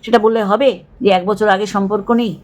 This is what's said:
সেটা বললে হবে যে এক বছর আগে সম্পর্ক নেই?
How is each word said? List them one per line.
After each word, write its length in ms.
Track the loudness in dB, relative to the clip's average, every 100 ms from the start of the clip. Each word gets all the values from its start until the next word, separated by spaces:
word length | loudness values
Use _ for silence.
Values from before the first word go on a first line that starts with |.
সেটা 160 | 2 2
বললে 260 | 2 0
হবে 400 | 0 2 2 0 -12 -4
যে 100 | 0
এক 160 | 0 0
বছর 220 | -2 0
আগে 180 | 0 -2
সম্পর্ক 440 | -4 -2 -4 -2
নেই? 260 | -2 -2 -6